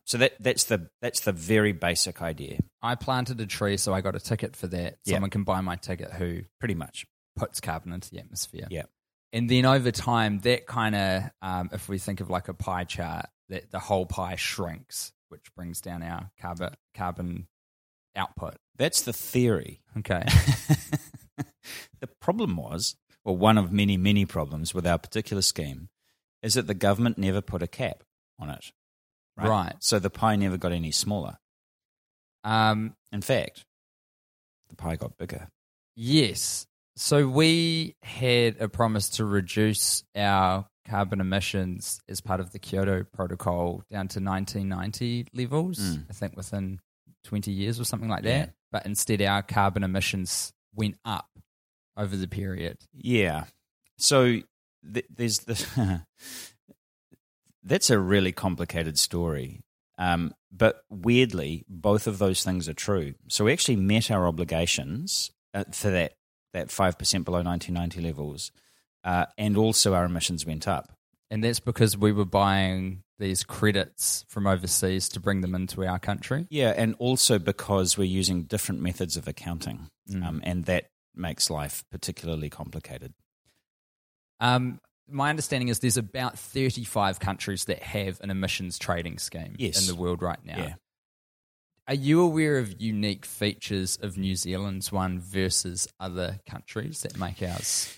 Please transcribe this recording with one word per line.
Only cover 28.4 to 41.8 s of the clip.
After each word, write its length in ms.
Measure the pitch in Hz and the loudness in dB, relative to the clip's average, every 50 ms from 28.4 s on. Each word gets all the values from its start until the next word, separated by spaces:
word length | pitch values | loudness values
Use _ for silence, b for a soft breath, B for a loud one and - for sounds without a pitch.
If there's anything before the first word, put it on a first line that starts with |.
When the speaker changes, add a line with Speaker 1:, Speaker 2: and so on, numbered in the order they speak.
| - 76 | -12 -10
Speaker 1:
it. 240 | 69 - - - _ _ _ _ _ _ _ _ _ _ _ _ - | -10 -12 -14 -18 _ _ _ _ _ _ _ _ _ _ _ _ -8
Right? 140 | - 95 107 | -2 2 2
Speaker 2:
Right. 260 | 110 101 87 82 - - | 2 2 2 -2 -4 -4
Speaker 1:
So 180 | - - 113 104 | 0 2 2 2
the 120 | 90 98 | 2 0
pie 260 | - - 117 110 107 | -2 2 2 4 4
never 220 | 101 101 95 90 87 | 4 2 2 0 0
got 140 | 82 87 | 0 0
any 180 | 87 85 82 78 | 0 0 -2 -2
smaller. 480 | 76 - - - 104 98 71 50 - - _ _ _ _ _ _ _ _ _ _ _ _ _ _ _ _ _ _ _ _ - | -2 -2 -2 -2 -2 -4 -4 -8 -10 -14 _ _ _ _ _ _ _ _ _ _ _ _ _ _ _ _ _ _ _ _ -2
Speaker 2:
Um, 520 | 107 110 113 110 110 107 107 110 113 - _ _ - | 2 4 6 6 6 4 2 0 -4 -8 _ _ -10
Speaker 1:
In 100 | - 101 | -8 -6
fact, 420 | 95 - 135 107 - - - - - _ _ _ _ _ _ _ _ _ _ _ _ _ _ _ _ _ _ _ _ _ | 0 2 2 2 0 -2 -8 -18 -20 _ _ _ _ _ _ _ _ _ _ _ _ _ _ _ _ _ _ _ _ _
the 80 | - | -16
pie 200 | - - 82 82 | -10 -6 -6 -4
got 200 | 80 - 60 - | -4 -6 -10 -10
bigger. 320 | - 87 - - - 85 - _ _ _ _ _ _ _ _ - | -10 -10 -10 -10 -10 -12 -16 _ _ _ _ _ _ _ _ -12
Speaker 2:
Yes. 720 | 113 113 123 147 156 135 101 - - - - - - - _ _ _ _ _ - | -6 0 4 4 6 6 4 2 -2 -4 -4 -4 -6 -10 _ _ _ _ _ -10
So 320 | - - - 156 147 147 | -4 0 4 4 6 6
we 680 | 131 127 147 160 160 165 170 165 165 165 160 160 - - _ | 6 6 6 6 6 6 4 4 2 0 -2 -4 -6 -8 _
had 580 | - - - - 131 127 120 120 120 117 110 - | -18 -14 -6 0 2 4 6 6 6 4 2 0
a 80 | 110 104 | -4 -2
promise 400 | - - 120 113 110 104 98 - | 0 2 2 2 2 0 0 -2
to 140 | - - 113 | -2 -2 0
reduce 800 | 104 101 101 92 87 - 107 107 107 104 - - - - - - _ - | 2 2 2 0 0 2 2 4 4 2 2 0 0 0 -2 -4 _ -4
our 520 | 101 101 101 98 95 92 92 92 95 98 _ _ _ _ | 0 2 4 6 6 6 4 4 2 -2 _ _ _ _
carbon 360 | - 110 101 101 92 101 98 | -4 0 0 0 0 0 -2
emissions 800 | 95 92 95 98 92 - - 98 92 92 90 95 | 0 0 0 0 0 0 -2 -2 -2 -2 -4 -6